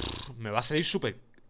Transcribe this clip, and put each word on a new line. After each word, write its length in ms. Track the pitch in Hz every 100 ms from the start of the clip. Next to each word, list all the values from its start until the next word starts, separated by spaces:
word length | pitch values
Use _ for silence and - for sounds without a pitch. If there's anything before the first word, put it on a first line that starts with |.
| - - - 117
Me 140 | 113
va 80 | 107
a 40 |
salir 220 | - 151 165
súper, 340 | 190 117 - - -